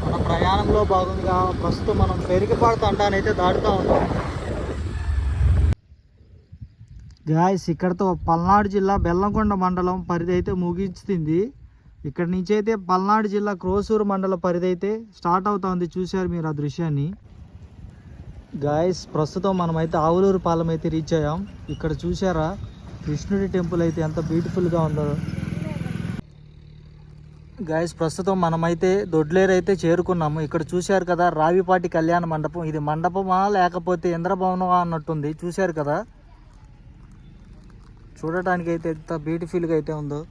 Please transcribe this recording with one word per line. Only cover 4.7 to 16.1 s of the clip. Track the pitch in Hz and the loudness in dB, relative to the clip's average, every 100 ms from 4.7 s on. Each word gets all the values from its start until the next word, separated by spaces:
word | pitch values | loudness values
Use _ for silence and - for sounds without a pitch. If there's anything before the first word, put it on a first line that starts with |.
| - - - - - - - - - - - _ - _ _ - - _ - - - - - - - - | -6 -6 -4 -2 0 0 2 4 6 4 2 _ -20 _ _ -20 -20 _ -20 -20 -20 -20 -20 -20 -14 0
గైస్ | 156 175 196 - | 4 4 2 -2
ఇక్కడతో | 160 185 175 196 165 - | -2 -2 0 0 0 0
పల్నాడు | 165 175 202 202 202 | 0 6 4 4 2
జిల్లా | 190 196 170 | 2 2 2
బెల్లంకొండ | 175 208 208 214 196 185 | 2 2 2 0 2 0
మండలం | 180 185 180 175 | 0 0 -2 -2
పరిధి | 175 170 180 | -2 0 0
అయితే | 180 190 | 0 -2
ముగించుతుంది. | 175 175 196 180 - 185 156 165 226 - - _ - - 147 | -2 -2 -4 -6 -4 -2 2 0 0 -4 -20 _ -20 -14 -12
ఇక్కడ | 135 170 | -4 -2
నుంచి | 185 175 214 | -2 0 0
అయితే | 208 220 180 | 2 -2 0
పల్నాడు | 185 190 214 214 202 | 0 4 2 2 0
జిల్లా | 208 190 | -2 -4
క్రోసూరు | 185 196 196 220 202 | -2 -2 0 0 2
మండల | 196 190 185 | 0 0 0
పరిధి | 185 175 180 | 0 0 0
అయితే | 175 196 220 226 - | 0 -2 -4 -8 -8
స్టార్ట్ | 175 185 190 | 0 0 2
అవుతా | 202 190 180 | -2 0 -2
ఉంది. | 170 180 | -2 -4
చూశారు | 185 | -4